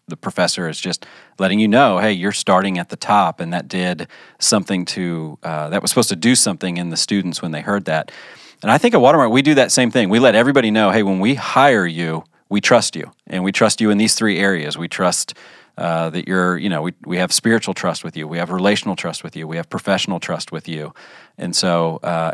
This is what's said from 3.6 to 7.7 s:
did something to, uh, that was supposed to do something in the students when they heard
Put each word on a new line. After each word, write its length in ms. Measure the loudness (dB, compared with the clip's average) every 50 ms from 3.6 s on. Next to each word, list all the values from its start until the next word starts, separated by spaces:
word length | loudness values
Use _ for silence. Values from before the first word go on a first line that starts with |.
| -6 -6
did 400 | -6 -4 -2 -4 -4 -6 -10 -14 -16 -20 -20 -20 _ -4
something 440 | 0 2 2 2 0 0 -2 -2 -2
to, 520 | -4 -6 -6 -4 -4 -4 -4 -6 -8 -10 -10 -10
uh, 240 | -8 -6 -6 -4 -2
that 140 | -4 -2
was 100 | -2 0
supposed 160 | 0 0 0 0
to 80 | 0
do 180 | 0 2 2 2
something 440 | 2 2 0 -2 -4 -4 -6 -4 -4
in 120 | -6 -4
the 60 | -4
students 440 | -4 -4 -2 -2 -2 -2 -2 -4 -6
when 120 | -6 -6
they 80 | -6 -6
heard 240 | -4 -2